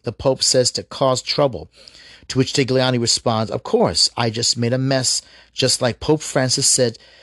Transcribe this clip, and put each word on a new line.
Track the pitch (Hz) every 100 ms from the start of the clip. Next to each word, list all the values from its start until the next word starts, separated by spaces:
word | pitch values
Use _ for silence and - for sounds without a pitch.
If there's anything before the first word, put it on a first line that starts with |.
the | -
Pope | - 139 131
says | - 131 123
to | -
cause | - - 135 127
trouble," | - - 143 87 80 _ - - - - -
to | 127
which | 131
Tigliani | - 120 131 127 123
responds, | 117 - 123 110 110
"Of | 127
course, | - 240 185 82 - -
I | 120
just | 110 117 120
made | 117
a | 127
mess, | 131 135 127 - - - -
just | - 131 -
like | 127 113
Pope | - 151
Francis | - 147 131 131 135
said | - 123 110 - -